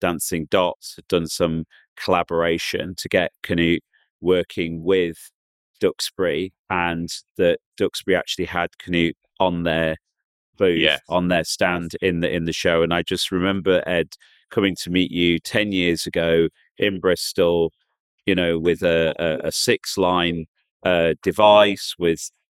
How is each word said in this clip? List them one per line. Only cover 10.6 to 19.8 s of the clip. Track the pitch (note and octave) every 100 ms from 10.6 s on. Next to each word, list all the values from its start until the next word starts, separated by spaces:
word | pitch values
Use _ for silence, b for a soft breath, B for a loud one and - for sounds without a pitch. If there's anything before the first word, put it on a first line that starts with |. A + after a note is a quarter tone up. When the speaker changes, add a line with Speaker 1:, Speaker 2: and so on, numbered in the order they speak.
| F#2+ E2+
Speaker 2:
Yeah. | D2+ C#2+ -
Speaker 1:
on | F2 F2+
their | F2
stand | D#2+ - F#2+ F2 E2+ -
in | F#2+ E2+
the, | F2
in | F2
the | E2
show. | D#2+ F#2 E2
And | E2
I | E2+
just | F2 F#2 -
remember, | F#2+ F#2 G2 F#2 F2+ -
Ed, | F2 E2 - b b b
coming | - G2 F2
to | -
meet | F2+ F2+
you | F2 F2 E2+
ten | - A2+ G#2
years | F#2+ F2 E2
ago | - F2+ E2 E2 E2 _ _ -
in | G2 F#2+
Bristol, | F#2 F2 - - F2 E2+ E2 _ _ _ _ _ -
you |
know, | F#2 F2 E2+
with | E2 E2
a, | F2+ E2 E2 -
a, | E2+ D#2 D#2+
a |
six | - - A2+